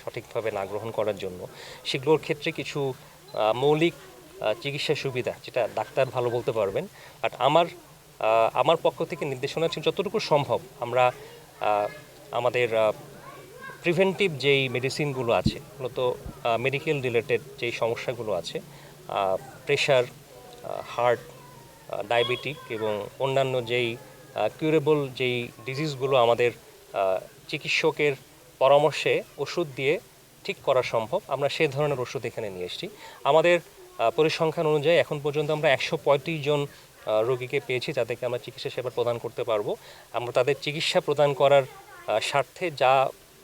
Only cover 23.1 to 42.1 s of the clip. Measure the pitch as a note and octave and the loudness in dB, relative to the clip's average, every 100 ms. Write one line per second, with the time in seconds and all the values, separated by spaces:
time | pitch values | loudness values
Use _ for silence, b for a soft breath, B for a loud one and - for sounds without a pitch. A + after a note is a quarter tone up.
23.1 | - C3 C3+ C3 B2+ A#2 B2 A#2+ A#2+ - | -4 0 0 0 0 0 0 0 -4 -12
24.1 | - - G#2+ G#2+ - D#3 D#3 D3 D3+ C#3 | -20 -12 -2 -2 0 0 2 4 0 0
25.1 | B2 B2+ B2 A#2+ - B2 C3 D#3 C3 C3 | -2 -2 -2 -6 -10 -10 -6 -4 -4 0
26.1 | C3+ A#2 A#2 A#2+ - - - - G#2+ F#2+ | 4 4 4 2 0 -20 -20 -8 -2 0
27.1 | F#2+ - - - D3+ D#3+ - D#3+ D3+ D3 | -2 -6 -20 -12 -10 -4 0 0 2 0
28.1 | C3+ - - - - C3+ C#3+ D3+ - C#3+ | 0 -10 -20 -14 2 6 6 6 2 0
29.1 | D3 A3+ - C#3 - D#3+ C3 C3+ F3 - | 0 -2 -8 -6 -4 -4 -2 0 0 -4
30.1 | - - - - F#3+ - B2+ A#2+ A#2+ A2 | -20 -20 -16 -12 -6 0 2 2 -2 -2
31.1 | F#3 - C3+ C#3 - D#3 C3 D3+ C3 B2 | -6 -4 -2 -2 0 -2 0 -2 -2 -4
32.1 | C3+ A2+ - G#2+ F#2 F2+ - F#3 - B | -6 -8 -6 -8 -8 -10 -10 -12 -14 B
33.1 | B C3+ D#3 E3+ F3 - - - - A#2 | B 4 6 6 4 0 -20 -16 -2 0
34.1 | C3 D#3 - D#3+ D#3+ D#3 D3+ C#3+ E3+ A#2+ | 2 2 2 -2 0 0 2 4 4 2
35.1 | D3+ D3 C#3+ D3 D3+ D#3 C3 - D#3+ D3+ | -2 -2 -2 -2 2 2 2 0 -2 2
36.1 | C#3 E3 D#3+ C#3 D3 C#3+ B B - - | 2 2 -4 0 0 0 B B -12 -2
37.1 | G#2+ A#2 B2 B2 C#3+ - B2+ C#3+ C3 A#2 | 2 2 0 -2 -4 -2 -4 -2 -2 -2
38.1 | A#2+ B2 A#2+ - - C#3 - A#2+ - A#2+ | -2 -4 -4 -8 -10 -8 -6 -6 -2 0
39.1 | A#2 A#2+ A#2+ A#2 G#2+ A#2 G#3+ B B B | -2 -4 -6 -2 0 0 -6 B B B
40.1 | A#2 A#2+ C3 B2 D3 D3+ C#3+ - F3+ - | -6 -2 0 2 0 -4 -4 0 0 0
41.1 | C#3+ C#3+ C3 C#3 C#3+ B2+ - - - - | 2 2 4 6 6 4 -8 -20 -14 -2